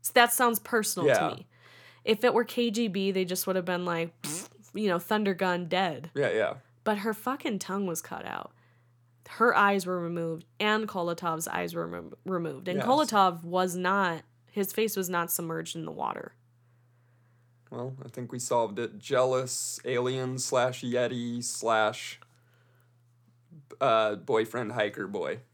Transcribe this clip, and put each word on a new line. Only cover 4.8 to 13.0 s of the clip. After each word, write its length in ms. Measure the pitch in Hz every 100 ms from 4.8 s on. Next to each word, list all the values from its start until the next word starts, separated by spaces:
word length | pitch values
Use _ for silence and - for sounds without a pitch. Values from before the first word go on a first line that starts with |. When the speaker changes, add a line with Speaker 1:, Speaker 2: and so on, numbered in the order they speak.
| 214
Speaker 1:
know, 100 | 175
"Thunder 360 | 185 214 208
gun, 320 | 185 185 175 175
dead." 420 | 180 185 139 151
Speaker 2:
Yeah, 160 | - 135
yeah. 220 | 104 104 - _ _
Speaker 1:
But 160 | - 208
her 140 | 214
fucking 460 | 214 - 277 330 202
tongue 280 | - 190 190
was 140 | 165
cut 240 | - -
out. 280 | - 50 - _ _ _ _ _ _ _ -
Her 260 | - 240
eyes 300 | - 202 202 185
were 140 | 180
removed, 440 | 170 170 165 160 - _
and 300 | 214 214 214
Kolotov's 580 | 190 170 170 180 160 165
eyes 280 | - 175
were 120 | 170 170
remo-, 300 | 175 170 -
removed. 440 | - 185 165 135 175
And 100 | 180
Speaker 2:
Yes. 80 | 165
Speaker 1:
Kolotov 580 | 277